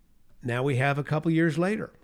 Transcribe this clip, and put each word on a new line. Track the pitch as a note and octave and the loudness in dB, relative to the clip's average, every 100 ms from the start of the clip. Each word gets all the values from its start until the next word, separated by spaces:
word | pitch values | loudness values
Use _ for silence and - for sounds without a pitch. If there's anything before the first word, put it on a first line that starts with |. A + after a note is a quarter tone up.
| _ - - - | _ -20 -20 -10
Now | A#2+ A#2+ | -4 -2
we | C#3 B2 | 0 2
have | C#3 C#3 | 2 0
a | C#3 | -2
couple | D3+ E3 | -2 0
years | D#3+ E3 D3 | 2 2 2
later. | F#3 G#3+ - - | 0 -2 -8 -14